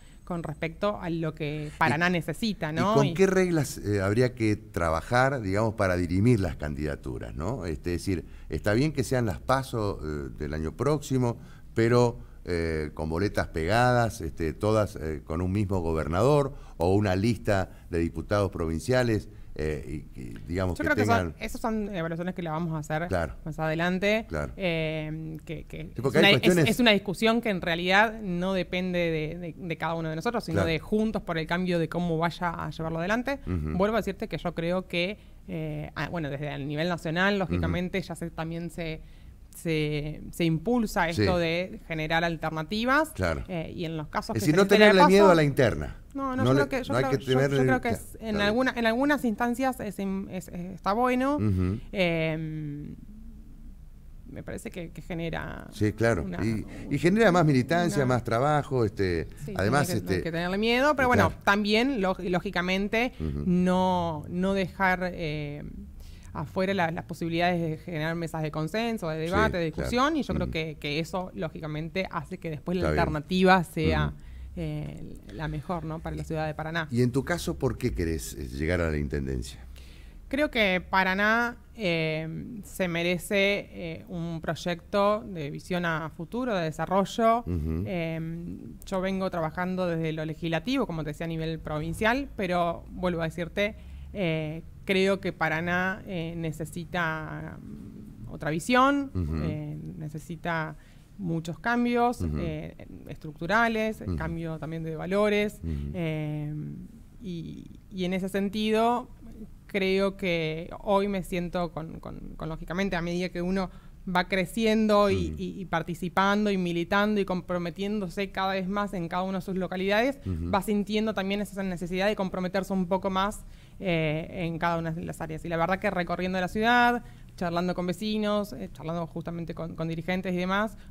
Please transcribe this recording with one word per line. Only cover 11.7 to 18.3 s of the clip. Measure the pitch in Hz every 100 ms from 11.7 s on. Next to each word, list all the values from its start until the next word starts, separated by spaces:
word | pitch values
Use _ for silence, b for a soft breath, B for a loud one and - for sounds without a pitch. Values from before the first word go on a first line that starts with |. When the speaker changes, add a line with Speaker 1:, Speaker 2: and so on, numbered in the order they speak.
Speaker 2:
pero, | - 113 120 120 117 B B -
eh, | 87 82 80 76
con | - 80
boletas | 80 101 98 87
pegadas, | 82 80 110 123 123 113 -
este, | 82 - 82
todas, | - 104 110 101 -
eh, | 76 76
con | - 78
un | 92
mismo | 95 95 98
gobernador | 82 80 73 87 120 147 139 143 B B
o | 85
una | 95 101 92
lista | 104 107 - 98 90 B B
de | 85
diputados | 85 - 78